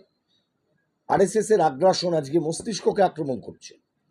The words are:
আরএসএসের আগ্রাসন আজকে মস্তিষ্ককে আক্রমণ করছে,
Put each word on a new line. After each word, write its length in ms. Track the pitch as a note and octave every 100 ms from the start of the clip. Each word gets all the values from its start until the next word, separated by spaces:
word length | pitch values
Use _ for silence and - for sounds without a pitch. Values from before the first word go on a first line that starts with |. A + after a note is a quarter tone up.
| - _ _ _ _ _ _ _ _ _ _
আরএসএসের 500 | D3 F#3 G#3+ G3+ G#3+
আগ্রাসন 500 | D#3 C3 F#3 F3 F3
আজকে 240 | E3 C3+ D#3+
মস্তিষ্ককে 640 | D#3 D#3+ - G3 A#3 F3+
আক্রমণ 340 | F#3 - D3 A#2+
করছে, 340 | - E2 - - _ _ _